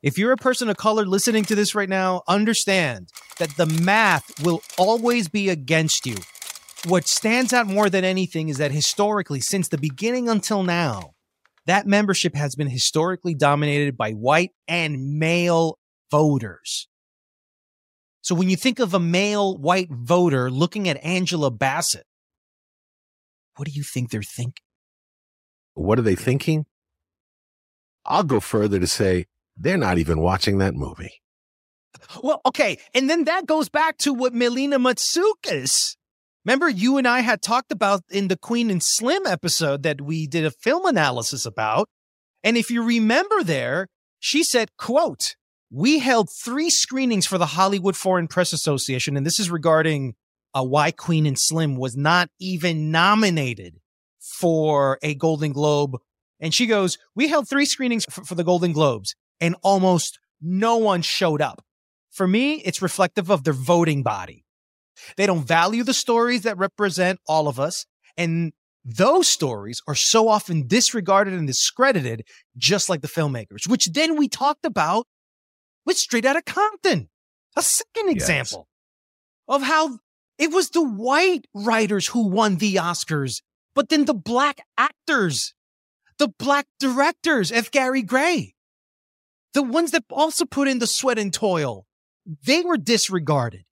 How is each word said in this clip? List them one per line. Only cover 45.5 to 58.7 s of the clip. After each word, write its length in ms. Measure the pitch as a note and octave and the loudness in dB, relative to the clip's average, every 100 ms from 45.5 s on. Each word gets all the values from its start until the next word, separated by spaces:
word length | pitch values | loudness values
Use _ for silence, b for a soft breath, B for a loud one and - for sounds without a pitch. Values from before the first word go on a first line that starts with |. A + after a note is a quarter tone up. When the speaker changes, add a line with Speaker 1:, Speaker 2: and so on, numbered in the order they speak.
| _ _ | _ _
Speaker 1:
"We 280 | B2 G3+ D4+ | -2 2 4
held 280 | B3+ A#3+ G3+ | 4 2 0
three 380 | - - B3+ E4 | -4 -8 -4 0
screenings 560 | - - C4 C4 A3 - | 0 0 -2 0 0 0
for 120 | F#3 | -2
the 80 | E3+ | -2
Hollywood 500 | D3+ F#3+ G3+ F#3 F#3 | 0 0 2 -2 -2
Foreign 320 | F#3+ F#3 E3 | 0 0 0
Press 240 | - F3+ | 0 0
Association." 640 | D#3 - C#3 - B2+ - C#3+ | 0 -2 -2 -2 -4 -2 -2
And 80 | C#3 | -2
this 140 | - | -2
is 100 | F#3+ | -2
regarding, 640 | E3+ D#3+ D#3+ D#3+ D3+ C3+ A2 _ _ _ | -2 2 2 2 -2 -4 -10 _ _ _
uh, 80 | C3+ | -4
why 260 | C3 C#3+ D3+ | 0 2 2
Queen 340 | D#3+ - D#3+ D3+ | 0 -2 2 2
and 120 | C3+ | 0
Slim 380 | - D#3+ D#3 C3 | -2 0 -2 -2
was 200 | C3 A#2+ | -4 -2
not 320 | D3 F3 F3 _ | 2 2 0 _
even 520 | F#3 F#3 F3 D#3+ D3+ | -8 -4 -2 -2 -2
nominated 880 | D#3+ F3+ G#3+ A3 E3 C3 A2 F2+ D#2+ _ _ _ _ | 2 4 4 2 2 -2 -6 -12 -20 _ _ _ _
for 800 | - - F3+ D#3+ D#3 D3 C#3 C3+ | -18 -4 0 2 2 2 2 0
a 120 | D3+ | -4
Golden 380 | C#3+ D#3+ D#3 D3+ | -2 0 0 -2
Globe. 440 | C#3 D3 D3 D3 B2 _ _ _ _ | 0 0 2 0 -4 _ _ _ _
And 160 | D#3+ | -4
she 120 | - B3 | -2 2
goes, 320 | A3 F#3 - b - | 2 0 -4 b -2
"We 120 | C#4+ | 0
held 200 | D4+ A3+ | 0 0
three 160 | C#4 | 0
screenings 400 | C#4+ - B3+ A#3 - | 0 -2 -2 -2 -4
f-, 180 | - - | -12 -10
for 80 | F3 | -4
the 80 | |
Golden 280 | E3+ F3+ F3 | 0 2 2